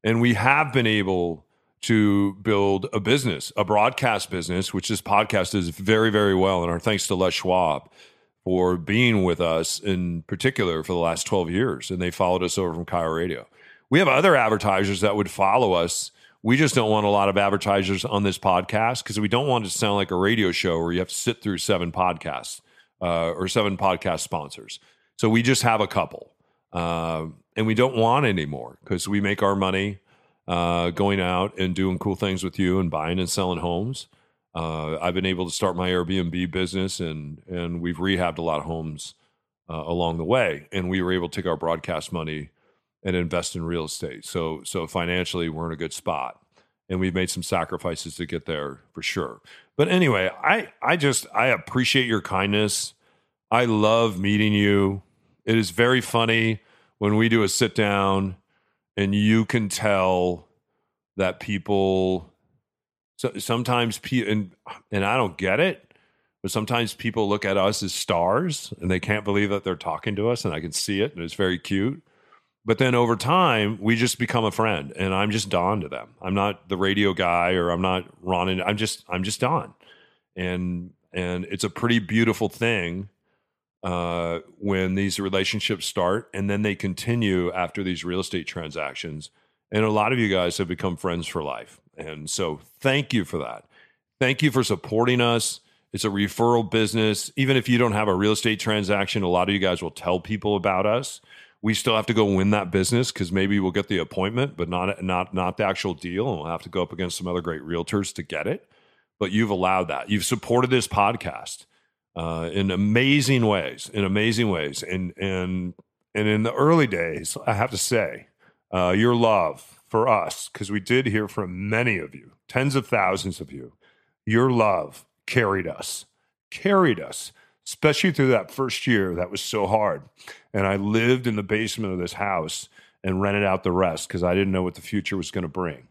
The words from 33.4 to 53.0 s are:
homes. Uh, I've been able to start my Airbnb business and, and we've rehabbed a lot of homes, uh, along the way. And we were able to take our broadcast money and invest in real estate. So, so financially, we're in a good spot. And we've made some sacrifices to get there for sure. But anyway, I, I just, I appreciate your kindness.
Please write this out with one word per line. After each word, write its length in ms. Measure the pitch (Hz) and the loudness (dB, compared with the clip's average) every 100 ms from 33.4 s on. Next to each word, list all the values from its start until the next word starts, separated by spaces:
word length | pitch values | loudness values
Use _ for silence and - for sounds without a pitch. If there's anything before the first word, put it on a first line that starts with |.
| 92 85 | -2 -2
homes. 480 | 87 87 110 131 - _ _ _ _ | -2 -2 -4 -8 -14 _ _ _ _
Uh, 460 | 85 80 80 78 78 | -8 -6 -6 -6 -4
I've 140 | 87 90 | -2 0
been 100 | 95 | -2
able 200 | 90 90 | -2 -4
to 60 | |
start 240 | - 98 87 | -2 -2 0
my 140 | 90 | 0
Airbnb 560 | 90 85 95 85 90 87 | 0 0 -2 -2 -2 -4
business 480 | 92 90 95 95 - | -2 -4 -2 -4 -4
and, 420 | 85 78 73 76 - | -8 -8 -12 -16 -10
and 340 | 90 87 85 | -6 -6 -4
we've 160 | 87 80 | -4 -2
rehabbed 400 | 95 95 87 80 | 0 2 0 -2
a 60 | |
lot 160 | 82 76 | -2 -2
of 60 | 76 | -4
homes, 500 | 82 80 76 - _ _ _ _ _ - | -6 -8 -10 -14 _ _ _ _ _ -12
uh, 160 | 80 78 | -10 -4
along 320 | 87 85 82 | -2 0 -2
the 60 | |
way. 440 | 82 127 101 73 - | 0 0 0 -2 -6
And 180 | 98 90 | -6 -4
we 120 | 95 | -2
were 100 | 90 | -2
able 160 | 92 85 | -2 -4
to 140 | - | -4
take 80 | 90 | -4
our 80 | 78 | -2
broadcast 560 | 85 82 - 80 - | -2 -4 -4 -6 -6
money 380 | 87 78 78 71 _ _ _ _ _ | -8 -6 -8 -12 _ _ _ _ _
and 120 | 98 90 | -4 -2
invest 400 | 87 87 85 90 | 0 -2 -4 -8
in 80 | |
real 220 | 82 85 78 | -6 -6 -6
estate. 380 | - 76 60 | -8 -10 -12
So, 380 | - 90 80 78 | -8 -6 -4 -6
so 240 | - 95 80 | -8 -8 -4
financially, 640 | 92 87 90 90 90 82 | -4 -2 -2 -2 -4 -4
we're 180 | 78 82 | -4 -6
in 60 | |
a 20 | 78 | -6
good 180 | 80 | -8
spot. 460 | - - 76 64 - _ _ _ _ _ | -8 -6 -6 -6 -12 _ _ _ _ _
And 120 | 92 | -2
we've 140 | 92 | 0
made 160 | 90 92 | 0 -2
some 140 | - | -4
sacrifices 720 | 87 92 80 85 90 82 85 - | -2 -2 -2 -6 -6 -6 -10 -10
to 100 | 85 | -8
get 200 | 82 - | -8 -6
there 340 | 76 71 67 _ | -6 -6 -10 _
for 80 | - | -10
sure. 400 | - - 69 55 - - _ - | -6 -4 -6 -8 -20 -20 _ 0
But 140 | 160 | 2
anyway, 420 | 185 165 101 92 - | 4 4 4 0 0
I, 280 | 143 220 175 _ | 0 0 -2 _
I 140 | 123 170 | 0 2
just, 320 | 143 127 - | 2 0 -2
I 140 | 107 127 | 0 2
appreciate 600 | 104 - - 123 135 123 | 2 0 -2 2 2 2
your 140 | 110 | 0
kindness. 720 | - 95 98 104 107 - - _ | 0 0 2 2 2 0 -8 _